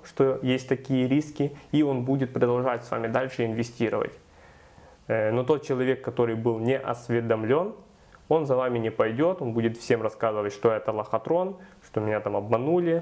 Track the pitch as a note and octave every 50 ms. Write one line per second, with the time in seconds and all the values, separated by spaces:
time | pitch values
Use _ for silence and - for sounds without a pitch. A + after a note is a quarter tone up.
0 | - - - - C3+ C3+ C3 - - C3 B2+ B2+ B2+ - C#3 A#2+ B2 - C3+ B2+
1 | B2+ B2 C3+ D3 D3+ D3+ - - C#3+ C#3+ C#3+ - - - - D3+ D3+ C#3+ C3+ B2+
2 | B2 B2 C3+ C#3 C3+ B2 B2 - B2 A#2+ A#2+ B2 B2+ C3 A#2+ A#2 A#2+ - - A#2
3 | A#2 A2+ A2+ B2+ C3 C3 - - A#2+ A2+ A2 A2+ A#2 A#2+ - - B2+ A2 - G#2+
4 | - - - - - - - - - - - - - - - - - - - -
5 | - - A2+ A2+ G#2+ G#2+ A2 B2 B2+ B2 D#3 C#3 - - C#3 B2+ B2+ B2+ C3 B2+
6 | - C3 A#2 - A#2+ A2+ A2+ A2+ A2+ A#2+ A2+ A2 A2+ A#2+ C3+ C3 - - A#2+ A2+
7 | - - A#2+ A#2 A#2 A2+ A2+ A2 A2 A2 C3 D#3 F3+ G#3+ A3 - - - _ _
8 | - - - - - - D3+ E3 D#3 C3+ C3 B2+ B2+ B2+ B2 A#2 A2+ A2+ G#2+ -
9 | A#2 A2 A2+ A#2+ D3+ F3 F#3+ F#3 D3 A#2+ A2 A#2 A2+ A#2 A2+ A2+ - - B2 A2+
10 | A2 A2 - - - A2+ G#2+ G#2+ G#2 G#2 G2+ - - A#2 A2 G#2+ - - G#2+ G#2+
11 | G#2 - - A2 - - D#3+ F3 F3+ F#3+ G3 F#3+ - - - - - - - A2
12 | G#2 G#2+ G#2+ G#2+ G#2 G#2 G#2 G#2 G#2 A2 A#2 A2+ B2 D3 E3+ F3+ F3 E3+ E3 E3+